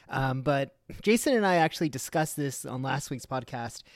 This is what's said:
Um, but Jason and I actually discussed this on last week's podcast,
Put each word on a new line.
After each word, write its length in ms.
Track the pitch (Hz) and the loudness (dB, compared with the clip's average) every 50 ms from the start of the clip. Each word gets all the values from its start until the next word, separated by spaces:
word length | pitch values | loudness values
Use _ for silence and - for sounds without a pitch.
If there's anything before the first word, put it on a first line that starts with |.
| _ - | _ -6
Um, 340 | - 135 135 131 127 135 | -2 0 0 0 0 0
but 360 | 127 147 143 139 139 - - _ _ - - - | 0 0 0 0 -2 -4 -6 _ _ -16 -14 0
Jason 340 | - 202 226 233 - 311 262 | 4 4 4 4 4 4 4
and 100 | 226 208 | 4 4
I 100 | 190 180 | 4 6
actually 340 | 170 160 156 - - 175 151 | 6 4 4 2 0 -2 -2
discussed 480 | 135 131 - - - 165 156 - - 151 | -2 -4 -6 -2 -2 0 0 0 -2 -4
this 260 | 143 139 127 - - | -4 -4 -4 -6 -8
on 180 | 139 123 127 | -8 -6 -6
last 280 | 131 131 131 139 - - | -4 -2 -2 -4 -4 -6
week's 160 | 139 120 - | -8 -10 -8
podcast, 580 | - 131 131 120 - - 120 117 120 - - - - - | -6 -6 -6 -6 -6 -8 -8 -8 -8 -10 -14 -18 -20 -20